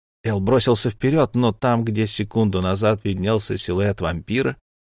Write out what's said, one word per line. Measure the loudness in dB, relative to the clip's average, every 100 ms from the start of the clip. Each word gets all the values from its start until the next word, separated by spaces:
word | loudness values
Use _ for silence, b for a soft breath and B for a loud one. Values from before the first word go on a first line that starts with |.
| _ _
Эл | -4 -2
бросился | 2 2 4 2 0
вперед, | -2 0 2 2 2
но | 0
там, | 0 0 0
где | 0 -2 -2
секунду | -2 -4 0 0 0
назад | 0 0 0 0
виднелся | -2 -2 0 -2 -2 -6
силуэт | -2 0 0 0
вампира, | -4 -4 -4 -2 -2 -4 _ _ _